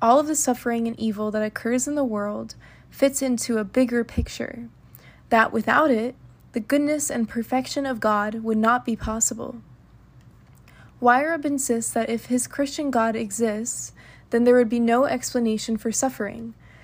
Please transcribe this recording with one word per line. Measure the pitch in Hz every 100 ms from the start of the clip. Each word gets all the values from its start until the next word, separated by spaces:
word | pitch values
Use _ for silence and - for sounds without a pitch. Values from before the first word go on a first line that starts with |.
all | 233 269
of | 302
the | 302
suffering | - 247 247 233 233
and | 226
evil | 220 202 214
that | 214
occurs | 214 214 226 247 285
in | 294
the |
world | 262 208 208 214 226 - - - -
fits | - 277 277
into | 269 240 - 220
a |
bigger | 202 254 247 240
picture, | 226 - - - - 233 240 - - - - - -
that | 226 220
without | 220 - 277 311
it, | 226 240 - - - -
the | 233
goodness | 214 285 294 302 -
and | 247 220
perfection | 233 226 254 262 285
of | 277 233
God | 214 208 214 226
would | 220 220
not | 226 247 247
be | 220
possible." | 220 220 - 220 - 233 - - - - - - - - - - - - - -
Wierup | 240 247 311 330
insists | 294 285 - 233 226
that | 233 226
if | 226 -
his | 247 -
Christian | - 277 302 285
God | 247 226
exists, | 220 220 196 226 214 240 - - - - - -
then | 233
there | 240
would | 247 226
be | 240
no | 233 240
explanation | 277 247 - 247 226 220 - 220
for | 233
suffering, | 214 269 254 202 233 233 - - -